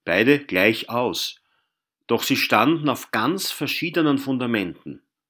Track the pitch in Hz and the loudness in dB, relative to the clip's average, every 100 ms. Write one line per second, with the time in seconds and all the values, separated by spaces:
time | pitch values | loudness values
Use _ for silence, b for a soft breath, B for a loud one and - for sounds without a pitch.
0 | - 87 113 143 143 90 117 110 - 117 | 0 2 4 4 2 2 2 2 -4 -4
1 | 123 82 - - _ _ _ _ _ _ | -2 -4 -6 -10 _ _ _ _ _ _
2 | - 117 - 135 - 113 120 165 147 123 | -4 -2 0 0 2 4 4 2 -2 -4
3 | - 113 117 190 - - 139 - 165 170 | -4 -2 -2 -2 -6 -6 -6 -4 -4 0
4 | 156 139 135 131 120 113 90 - - 71 | 2 2 -2 -4 -2 -2 -2 -8 -14 -18
5 | _ _ _ | _ _ _